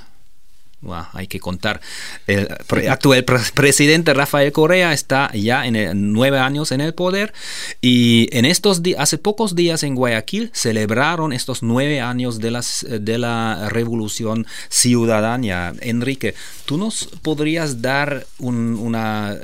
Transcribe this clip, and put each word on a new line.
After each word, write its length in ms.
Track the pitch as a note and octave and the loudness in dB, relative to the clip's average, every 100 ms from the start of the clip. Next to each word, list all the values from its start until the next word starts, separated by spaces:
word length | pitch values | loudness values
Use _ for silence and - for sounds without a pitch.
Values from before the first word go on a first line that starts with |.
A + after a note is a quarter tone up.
| - - - - - - - - | -14 -14 -14 -14 -14 -14 -14 -14
Buah, 280 | - E2+ - | -12 -10 -10
hay 140 | - F#2 | -10 -8
que 140 | F#2+ | -8
contar. 400 | - F#2 A2 G#2 - - - - - | -6 -4 -4 -4 -8 -12 -12 -8 0
El 180 | G2+ G2+ - - | 0 0 -4 -2
pre-, 200 | G#2 - | 0 2
actual 360 | C3 C#3+ B2+ | 2 6 6
pre-, 160 | B2+ B2+ G#2+ | 4 2 2
presidente 640 | - C#3 C3+ D3 E3 D#3+ | 4 4 6 6 6 4
Rafael 380 | C3+ C#3+ C#3+ C#3+ | 2 2 4 2
Correa 400 | C#3+ D#3 F#3 F3 | 4 4 4 4
está 400 | C#3+ - C3+ C#3 | 0 0 0 0
ya 320 | G#2+ G#2 B2+ B2 | 0 0 0 2
en 80 | |
el, 380 | A2 G2 G2 G2+ | 0 0 0 2
nueve 260 | G#2+ C3 C#3 | 2 4 4
años 320 | B2+ C#3+ D#3 | 2 0 -2
en 100 | C3 | -2
el 140 | D#3 | -2
poder 380 | E3 F3+ F#3+ G#3+ - - - - - | -2 -2 -2 -4 -8 -12 -10 -10 0
y 480 | B2+ B2 A#2+ A#2 A#2 | 4 6 6 6 4
en 140 | B2 | 4
estos 360 | B2 F3+ G#3 F3 | 4 4 2 2
di-, 140 | F3 - | 0 0
hace 220 | D3 D#3 | 0 0
pocos 380 | G3+ G#3 A3 F3 | -2 0 0 2
días 260 | E3+ D#3+ | 0 0
en 140 | D3 B2+ | -2 0
Guayaquil 540 | B2+ A2+ - G3 A#3 | 0 0 -2 -6 -6
celebraron 800 | - A#2+ A2 G#2+ A2 D3 E3+ D#3 | -4 -2 0 0 2 2 0 -2
estos 320 | B2 - A#2+ | -4 -6 -4
nueve 360 | A2+ A#2+ C#3+ D3 | 0 0 2 0
años 380 | A#2+ B2 B2 A2 | -2 -2 -4 -2
de 140 | A2+ | -4
las, 340 | A#2+ B2 - - | -4 -4 -6 -6
de 300 | A2+ G#2 A#2 | -4 -2 -2
la 500 | A#2+ A#2 A2+ F#2+ G#2 | -2 -2 -2 -2 -2
Revolución 760 | A2+ A#2 A2+ G#2+ - A2 A2+ A2+ - - | -2 0 -2 -4 -4 -2 -2 -4 -8 -4
Ciudadana. 1040 | - B2 A#2+ A#2 A2 G#2+ B2 A#2 F2+ F2 A#1 | 0 4 4 4 4 2 0 -2 -2 -4 -6
Enrique, 560 | A#2+ A#2 B2 C3+ A2 - - - | -6 -4 -2 -2 -4 -6 -12 -12
¿tú 140 | - D3 | -6 -4
nos 280 | A3 - - - | -2 -6 -8 -6
podrías 600 | D#3 D3 D3+ E3 D#3 A#2+ | -4 -2 0 0 -2 -4
dar 440 | B2+ C#3 C#3+ C3+ - - | -2 0 0 -4 -10 -8
un, 380 | B2 A#2+ A#2 A2+ | -2 0 0 -2
una 600 | A2+ A2+ A2 G#2+ G#2 G2+ | -2 -2 -2 -2 -4 -6